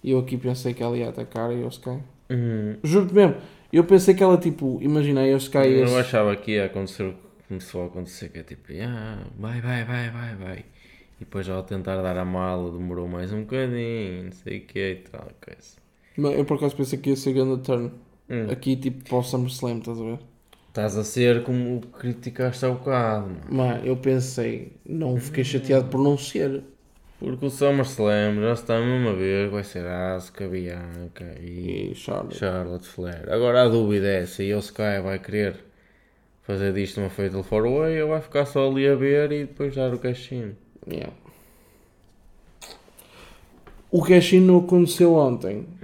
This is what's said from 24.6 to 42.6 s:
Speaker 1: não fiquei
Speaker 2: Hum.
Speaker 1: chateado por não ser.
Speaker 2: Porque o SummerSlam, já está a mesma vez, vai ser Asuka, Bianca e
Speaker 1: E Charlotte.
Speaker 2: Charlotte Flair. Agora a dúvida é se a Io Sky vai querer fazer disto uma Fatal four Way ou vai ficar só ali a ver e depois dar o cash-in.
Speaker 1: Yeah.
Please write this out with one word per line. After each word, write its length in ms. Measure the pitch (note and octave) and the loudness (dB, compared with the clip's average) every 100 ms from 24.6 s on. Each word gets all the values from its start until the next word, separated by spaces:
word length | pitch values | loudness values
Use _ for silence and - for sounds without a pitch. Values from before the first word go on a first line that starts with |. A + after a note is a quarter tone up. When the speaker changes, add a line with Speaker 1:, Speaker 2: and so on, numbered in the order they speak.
| - - - | -12 -18 -10
Speaker 1:
não 300 | E3 C#3 B2+ | -6 -2 -2
fiquei 260 | - - | -2 -4
Speaker 2:
Hum. 40 | B2+ | -2
Speaker 1:
chateado 420 | C#3 - C3+ C3 | -2 2 2 2
por 120 | C3 | 2
não 160 | C#3+ C#3+ | 2 2
ser. 460 | - G3+ C#3+ C3+ C3+ _ _ _ _ - | -2 -4 -2 -4 -10 _ _ _ _ -12
Speaker 2:
Porque 260 | C3+ B2+ | -8 -4
o 60 | C#3 | -6
SummerSlam, 920 | C3 C#3 C#3 C3 - G#2 G#2 G#2 G#2 | 2 2 4 0 0 2 4 2 0
já 120 | A2 | 0
está 240 | A#2 - A2+ | -2 -2 0
a 20 | |
mesma 320 | A#2+ B2+ A#2+ | 0 0 0
vez, 360 | F#2+ F#2+ G2 G2+ | 0 0 0 0
vai 140 | G2+ | -4
ser 200 | G2 F2+ | -6 -8
Asuka, 640 | F2 F2+ F#2 F#2 F2+ - G2 | -8 -4 -4 -6 -10 -10 -6
Bianca 840 | F#2 F2+ F2 F2 E2+ F2 - F2 - | -6 -6 -8 -12 -12 -14 -14 -16 -14
e 500 | F2 F2 F2+ - - | -12 -10 -8 -6 -8
Speaker 1:
E 40 | - | -10
Charlotte. 400 | - - G2 - | -8 -8 -8 -6
Speaker 2:
Charlotte 480 | G2 F2+ F2+ F2+ - | -4 -4 -6 -8 -12
Flair. 420 | - F2 E2 - | -12 -10 -10 -4
Agora 320 | A2 A#2+ A#2+ | 0 4 6
a 40 | B2 | 6
dúvida 380 | A2+ G#2+ G#2 G2 | 6 4 2 2
é 200 | G2 F2 | 0 -4
se 160 | - | -6
a 20 | |
Io 140 | G2 G#2 | -2 -2
Sky 400 | G2+ - G#2+ G2+ | -4 -4 -2 -2
vai 160 | F#2 F#2+ | -4 -6
querer 380 | - G#2 G2+ F#2 - _ _ _ _ _ _ _ | -4 -2 -2 -4 -18 _ _ _ _ _ _ _
fazer 300 | - G2 G2 | -6 -2 0
disto 280 | F#2+ F#2+ G#2 | 0 -4 -4
uma 100 | G2 | -6
Fatal 320 | - G2 G2 | -2 -4 -4
four 200 | F#2+ G#2+ A2+ | -2 0 2
Way 340 | C3+ D#3+ D#3+ | 2 0 0
ou 80 | D3+ | -2
vai 100 | D#3 | -2
ficar 260 | D#3 C#3+ C#3 | -2 -2 0
só 220 | C#3 C3+ | 2 2
ali 160 | C3+ C#3 | 4 4
a 60 | |
ver 380 | C3+ C3+ C#3+ D3 | 4 4 4 2
e 80 | D3 C#3 | -2 -6
depois 280 | - C#3+ | -6 -6
dar 180 | C3+ C3 | -2 -2
o 60 | A#2+ | -2
cash-in. 540 | B2+ B2 - B2+ G#2+ G2+ _ - - | -4 -6 -8 -10 -10 -12 _ -20 -10
Speaker 1:
Yeah. 240 | D#2+ - - - _ _ _ _ _ _ _ _ _ - - _ _ | -10 -10 -14 -20 _ _ _ _ _ _ _ _ _ -20 -20 _ _